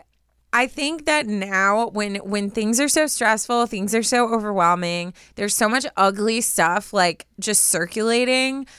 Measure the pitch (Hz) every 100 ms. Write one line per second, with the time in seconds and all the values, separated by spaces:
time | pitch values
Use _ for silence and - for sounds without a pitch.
0 | - _ _ _ _ 233 254 - 285 320
1 | 294 302 226 208 190 190 196 208 233 202
2 | 208 196 190 208 202 208 214 240 285 311
3 | 302 - 233 220 - 240 233 214 196 226
4 | 214 240 233 226 214 196 170 175 175 175
5 | 175 - - - 202 - 214 247 269 -
6 | 196 196 214 226 233 - 165 180 202 202
7 | 180 156 - - 202 208 - 185 170 -
8 | 220 233 247 262 262 269 269